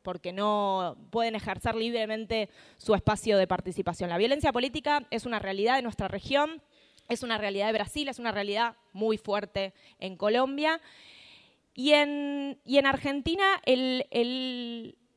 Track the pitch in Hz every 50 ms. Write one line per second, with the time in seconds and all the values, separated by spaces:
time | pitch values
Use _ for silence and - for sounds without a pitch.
0 | - 190 180 175 - 180 180 190 208 214 208 208 202 196 190 190 180 170 127 -
1 | - - - 233 233 226 220 208 - 220 196 - - 233 220 226 226 233 233 233
2 | 220 214 220 220 220 190 226 220 208 - _ - - - - _ - - 208 185
3 | - - 214 202 - 220 208 196 185 180 185 180 - 185 175 - 185 175 170 -
4 | 185 175 170 180 208 240 277 302 294 294 240 247 247 277 233 302 - 294 294 294
5 | 254 - - 226 - 247 226 208 196 190 190 196 208 233 254 269 247 226 - -
6 | 202 185 196 202 - - 269 277 294 311 330 302 - _ _ _ _ _ _ _
7 | _ - 240 226 254 233 226 208 214 202 196 196 202 220 220 220 208 214 - 294
8 | 294 277 247 - 240 226 202 208 202 202 202 214 233 233 220 - _ _ - 190
9 | 220 220 220 208 - 214 196 208 202 196 - 196 196 190 - _ _ - _ _
10 | - 190 190 165 190 208 226 247 262 262 277 277 302 311 320 330 - - - -
11 | - - - - - - - - - _ _ _ _ _ _ - 254 294 294 294
12 | 294 285 285 285 285 285 285 285 277 277 269 - _ - 262 277 277 277 269 269
13 | - 285 277 285 247 330 330 381 392 381 392 - - - 262 254 262 262 254 254
14 | - - - 240 233 240 254 262 262 254 247 247 240 233 233 233 226 - - _
15 | _ _ _